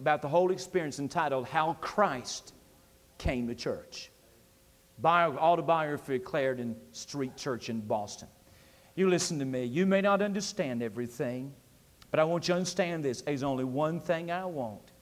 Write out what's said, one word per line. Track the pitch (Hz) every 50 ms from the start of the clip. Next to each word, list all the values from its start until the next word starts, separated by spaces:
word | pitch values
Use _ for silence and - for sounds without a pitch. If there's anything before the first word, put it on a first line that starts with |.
about | 135 151 151 147
the | - 143
whole | 147 175 185 180
experience | 190 - - - - 185 165 147 127 -
entitled | 143 131 - 175 160 147 139 131 123 -
How | 156 160 156 160 160 -
Christ | - - - - 208 180 139 127 120 - - - - - - - - - - - - - - - - - _ _
Came | - 165 143 123 120 117
to | 120
Church. | 117 - 147 107 90 - - - - - - - _ _ - - - - - _ _ _ - _ _ _ _ _ -
Bio-, | 110 160 170 175 170 165 131 139
autobiography | 156 165 175 165 156 143 165 160 156 147 147 143 - - 135 127
of | 127
Clarendon | - - 156 135 131 127 123 120 117 113 - - -
Street | - - - - - 143 135 131 127 -
Church | - 147 123 113 - -
in | 117 113
Boston. | 107 107 117 107 104 101 - - - - - _ - - - - - - - - - - -
You | - 190 190
listen | 180 165 175 - 170 147
to | 139
me. | 131 131 127 127
You | 123 117 156 190
may | 190 190 196
not | 196 202 202 190
understand | 202 208 196 208 202 - - - 180 135 123 117 120
everything, | 113 101 120 123 120 120 - 151 123 123 127 131 139 143 - - - - - - - - - - -
but | - 147
I | 156
want | 160 170 170 - -
you | 180
to | 175
understand | 185 180 - - 185 170 170 160 147
this. | 135 120 -
There's | - 147 147 135 135
only | 143 135 127 131
one | 131 127 139 151 156 170 170
thing | 170 175 175 165 170 170
I | 170 180 190
want, | 185 170 147 123 110 104 92 - - - -